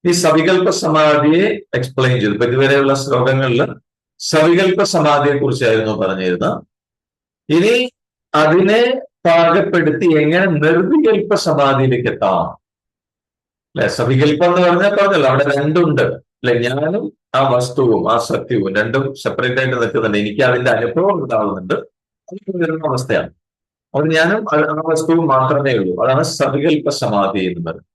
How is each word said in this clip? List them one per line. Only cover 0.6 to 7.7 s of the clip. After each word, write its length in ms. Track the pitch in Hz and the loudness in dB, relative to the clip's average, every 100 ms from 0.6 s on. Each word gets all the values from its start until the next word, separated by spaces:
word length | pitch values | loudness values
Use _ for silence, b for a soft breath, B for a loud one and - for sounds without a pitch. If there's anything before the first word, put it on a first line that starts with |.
| 180 - | 0 -2
സമാധിയെ 600 | 160 156 151 147 147 165 208 208 - 123 | 0 2 2 4 2 2 0 -2 -6 -6
എക്സ്പ്ലെയിൻ 380 | 127 - 127 123 | -4 -2 0 2
ചെയ്തു. 140 | 104 104 | 0 0
ഇപ്പൊ 100 | 120 | 0
ഇതുവരെയുള്ള 420 | 131 135 139 139 135 | 2 2 2 2 0
ശ്ലോകങ്ങളിൽ 580 | - 127 127 131 131 120 165 - _ _ _ _ - | -2 -2 0 0 0 0 -2 -6 _ _ _ _ -2
സവികൽപ്പ 500 | 160 156 175 185 185 - | 2 4 4 2 0 0
സമാധിയെ 400 | 170 151 143 143 139 | 0 2 2 0 0
കുറിച്ചായിരുന്നു 540 | 139 - 120 110 107 98 | -2 0 0 0 0 -2
പറഞ്ഞിരുന്നത്. 540 | 95 95 92 90 135 202 - _ _ _ _ _ _ _ - 156 | -4 -2 -4 -2 -4 -6 -12 _ _ _ _ _ _ _ -2 0
ഇനി 180 | 202 | 2